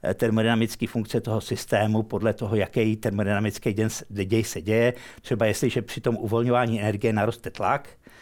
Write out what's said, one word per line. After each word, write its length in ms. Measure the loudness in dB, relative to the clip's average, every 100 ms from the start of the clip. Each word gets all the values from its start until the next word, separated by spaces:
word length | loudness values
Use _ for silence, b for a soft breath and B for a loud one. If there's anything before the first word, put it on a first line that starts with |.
eh, 100 | -2
termodynamické 720 | 0 2 2 2 2 0 -2 -4
funkce 340 | -4 -2 -4
toho 200 | -2 -4
systému 640 | -4 -8 0 2 2 0
podle 300 | 0 -2 0
toho, 220 | -2 -2 0
jaký 400 | 0 2 0 0
termodynamický 800 | -2 0 0 2 0 -2 -4
děn 160 | 0 -2
s-, 140 | -2 -10
děj 340 | -6 0 0
se 180 | 0 -6
děje. 320 | 0 4 4 0 B B
Třeba 240 | -4 2 2
jestliže 360 | 2 0 0
při 200 | -4 -4
tom 160 | -2 -2
uvolňování 640 | 0 0 2 2 2 0
energie 320 | 0 0 0
naroste 360 | 2 0 -2 -12
tlak, 400 | -2 0 0 -4 -20 B B